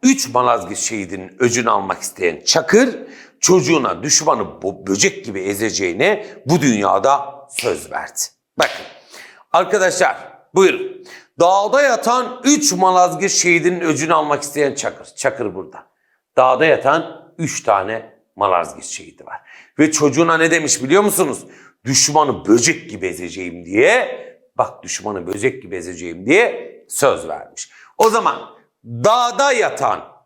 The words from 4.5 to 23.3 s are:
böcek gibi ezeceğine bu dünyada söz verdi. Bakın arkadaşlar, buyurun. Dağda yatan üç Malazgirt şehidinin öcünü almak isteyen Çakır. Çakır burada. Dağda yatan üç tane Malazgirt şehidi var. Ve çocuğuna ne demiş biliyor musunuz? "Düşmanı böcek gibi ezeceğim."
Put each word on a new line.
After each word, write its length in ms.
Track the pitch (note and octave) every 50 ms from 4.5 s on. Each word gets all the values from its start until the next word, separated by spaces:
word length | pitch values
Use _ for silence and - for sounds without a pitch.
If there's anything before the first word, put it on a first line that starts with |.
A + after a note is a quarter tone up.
| - - - F#2+ F#2 - -
böcek 380 | F#2+ G2 G2 - G3 F#3+ - -
gibi 160 | A2+ G2 F#2+
ezeceğine 840 | F#2 G2 G2+ G2 A2 A2 - - G2 F2+ E2+ G2 C#3 F#3+ G#3+ - - - - - -
bu 160 | B2 D#3+ F3
dünyada 840 | D3+ C#3 A2+ G#2 G2+ F#2+ F#2+ G2 G2 C3+ C#3 C#3+ - - - - - _
söz 420 | - - B2 A#2+ F2 D2+ - -
verdi. 280 | - - - - - - - - _ _ _ _ _ -
Bakın 260 | D#3 - - - - - - - _ _ - - - - - _ _ _ -
arkadaşlar, 640 | E3 F#3 F#3 G3 G#3 F#3 F#3 - - F3+ C#3 - - - - - - _ _ _
buyurun. 500 | F#3 F#3+ F3+ C3+ - - - - - - - - - - _ _ -
Dağda 420 | E3+ F3 F#3+ G3 G3+ G#3+ A#3+ C#4
yatan 600 | C#4+ C#4 A#3+ G#3+ - A3+ A#3+ B3+ B3 - B3 - -
üç 300 | C4 D4 - D4 - F#3
Malazgirt 580 | F3+ F#3+ F#3 F#3 F#3 F3+ F3+ D#3 D3+ F#3+ F#3+
şehidinin 500 | - - - F3+ E3+ E3+ D#3 F3 F3+ F3
öcünü 320 | E3+ D#3+ D3+ C3+ D#3 D#3+ E3+
almak 300 | D#3 D3 D3 D3 C#3+ -
isteyen 320 | - - D3 D3 C3+ -
Çakır. 300 | - - A2 - - - - _
Çakır 400 | - - C#3 - - A#2 G#2 F2
burada. 280 | F#2+ F#2 - - - - _ _ _ _ _ _ _ _ _ _
Dağda 280 | - B2+ B2+ C3 B2+ D#3
yatan 680 | D#3+ C#3+ A2 - C3+ D3 E3 E3 - - - - - _
üç 260 | - E3 D#3 - - -
tane 520 | - G#2 G2 F#2+ G2+ A2+ A2+ - - _ _ _ _ _
Malazgirt 500 | - G2+ G2 F#2 F2 E2 D#2+ - - -
şehidi 400 | - - - F2 - _ _ -
var. 160 | - - - _ - - - - _ _ -
Ve 120 | D3+ D#3
çocuğuna 460 | D3+ D3 D3 C#3+ B2 C#3 E3+ E3 E3
ne 140 | D#3+ E3 E3
demiş 320 | E3 E3 D#3 C#3 - - B2+
biliyor 200 | C3+ D#3 G3 G#3
musunuz? 420 | G#3 - E3 F#3 D3 A#2 - - - - - - - _ _ _
"Düşmanı 600 | A#2 C3+ B2 - - D3 D#3 D3+ C#3+ A2+ F2 -
böcek 440 | F#2 G#2+ B2 A#2 - - - - -
gibi 180 | G2+ G2 -
ezeceğim." 580 | F#2 E2+ E2+ F2+ F2